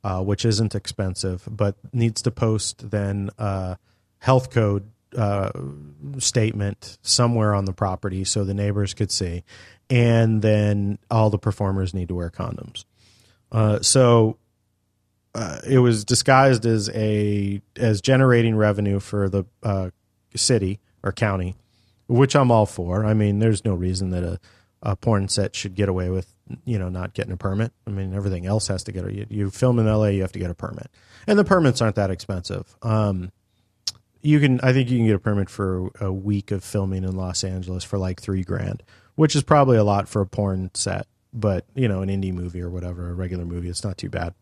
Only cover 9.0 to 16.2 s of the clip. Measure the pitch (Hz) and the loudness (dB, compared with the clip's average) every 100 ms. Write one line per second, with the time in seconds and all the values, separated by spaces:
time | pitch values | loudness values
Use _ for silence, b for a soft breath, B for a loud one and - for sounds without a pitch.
9 | 101 - 90 85 B B B B _ 123 | -4 -2 -4 -6 B B B B _ 2
10 | 120 117 113 110 107 107 104 101 101 104 | 4 4 4 2 2 2 2 0 -2 -4
11 | _ 113 107 101 107 - 98 98 92 92 | _ 2 2 2 -2 -2 -2 -2 -4 -4
12 | 87 87 85 - - - - - - b | -6 -6 -6 -8 -10 -10 -14 -18 -20 b
13 | b b b b _ 113 107 104 - 135 | b b b b _ 2 2 2 4 6
14 | 123 117 110 - _ _ _ _ _ _ | 8 6 4 0 _ _ _ _ _ _
15 | _ _ _ 113 101 71 - 131 123 110 | _ _ _ -8 -8 -8 2 4 6 2
16 | 104 123 | 0 0